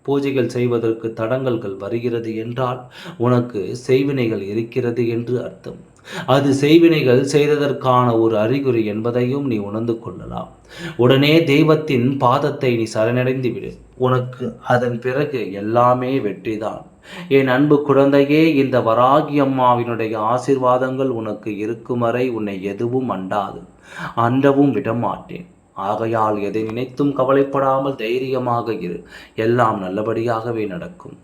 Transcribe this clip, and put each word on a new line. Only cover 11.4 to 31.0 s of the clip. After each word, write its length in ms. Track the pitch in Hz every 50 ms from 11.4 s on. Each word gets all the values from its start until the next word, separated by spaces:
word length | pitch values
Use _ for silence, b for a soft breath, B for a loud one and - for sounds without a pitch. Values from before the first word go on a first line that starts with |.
| 160
தெய்வத்தின் 640 | 139 139 151 160 156 156 - - - 139 120 120 135 143
பாதத்தை 540 | - 135 120 127 143 147 147 131 - 139 127 120
நீ 120 | 113 113
சரணடைந்து 640 | 107 - 110 110 120 120 127 127 127 131 135 127 117
விடு. 200 | 98 98 - - - - - - _
உனக்கு 480 | - 127 127 127 123 123 123 - - 127 113 - - -
அதன் 300 | - 123 120 123 120 120 113
பிறகு 420 | 120 127 127 143 151 143 139 120 104 92 98
எல்லாமே 580 | 98 101 107 113 120 120 123 127 127 127 127 135 135
வெற்றிதான். 640 | 110 101 95 - - 117 110 104 110 101 98 - - - - _ B B B B B B
என் 200 | 135 139 131 131
அன்பு 280 | 127 135 147 147 147 143
குழந்தையே, 600 | 147 - 135 139 139 139 139 143 139 139 147 156 160 165 151
இந்த 220 | 139 135 127 127 123
வராகி 560 | 113 113 113 117 123 131 139 156 151 147 143 143
அம்மாவினுடைய 760 | 139 135 135 131 127 123 123 120 120 120 117 110 113 110 113 107 107
ஆசீர்வாதங்கள் 840 | 110 120 127 123 135 135 131 127 123 127 127 131 131 131 131 135 135 123
உனக்கு 380 | 113 110 110 104 104 - 110 104
இருக்கும் 460 | 98 107 107 117 117 - - 127 120 120
வரை 200 | 117 117 123 131 131
உன்னை 280 | 117 110 107 101 98 92 92
எதுவும் 460 | 101 101 101 117 120 123 131 127 113
அண்டாது, 500 | 98 95 92 92 104 104 98 98 98 87 87 - _ B B B B B 170 160 B
அண்டவும் 560 | 117 117 117 123 135 135 143 135 139 143 139 120
விடமாட்டேன். 760 | 104 92 110 113 120 117 98 92 - - - - - - - - _ _ _ _
ஆகையால் 680 | - 98 98 110 117 113 113 117 113 110 107 107 104
எதை 240 | 101 101 98 110 110
நினைத்தும் 500 | 110 107 117 131 - - - 143 143 135
கவலைப்படாமல் 840 | - 131 131 135 139 139 139 139 139 135 135 135 135 139 139 131
தைரியமாக 760 | 117 110 110 120 131 131 131 131 127 127 123 120 117 110 113 107
இரு. 300 | - 90 90 87 - - B B B B B B
எல்லாம் 440 | - 110 117 120 123 120 110 107 101
நல்லபடியாகவே 880 | 95 92 95 104 107 113 113 117 113 120 117 113 113 123 117 113 107
நடக்கும். 500 | 101 90 87 85 87 - -